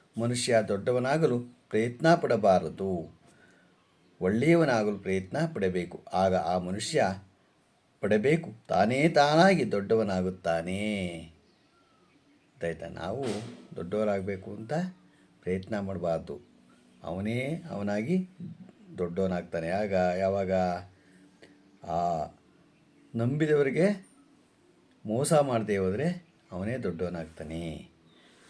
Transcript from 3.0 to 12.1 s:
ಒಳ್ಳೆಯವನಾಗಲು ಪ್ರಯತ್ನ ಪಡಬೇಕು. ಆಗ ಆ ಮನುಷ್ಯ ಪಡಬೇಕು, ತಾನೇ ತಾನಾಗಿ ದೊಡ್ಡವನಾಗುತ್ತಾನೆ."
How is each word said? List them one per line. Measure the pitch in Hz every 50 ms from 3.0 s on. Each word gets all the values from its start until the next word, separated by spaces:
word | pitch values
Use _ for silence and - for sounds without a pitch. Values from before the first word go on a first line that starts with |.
| 80 - - _ _ _ _ _ _ _ _ _ _ _ _ _ _ _ _ _ _ _ _ -
ಒಳ್ಳೆಯವನಾಗಲು | 90 92 104 113 131 160 170 170 160 139 123 113 107 107 104 95
ಪ್ರಯತ್ನ | 92 98 95 95 92 - - 139 165 160 -
ಪಡಬೇಕು. | 110 98 92 90 90 85 85 - - - - -
ಆಗ | 92 95 95 92
ಆ | 90 76 82 90
ಮನುಷ್ಯ | 92 87 90 95 104 117 - 160 143 113 95 95 95 - - _ _ _ _ _ _ _ _ _ _ _ _ _ _
ಪಡಬೇಕು, | - 101 107 107 104 135 160 165 160 - - - _
ತಾನೇ | - - 90 101 110 123 135 147 170
ತಾನಾಗಿ | 160 147 143 147 151 160 180 196 196 160 127 104
ದೊಡ್ಡವನಾಗುತ್ತಾನೆ." | 104 101 98 101 113 113 110 101 95 92 92 92 92 92 - 85 82 82 82 90 92 98 104 107 104 101 92 87 85 82 82 82 80 _ _ _ _ _ _ _ _ _ _ _ _ _ _ _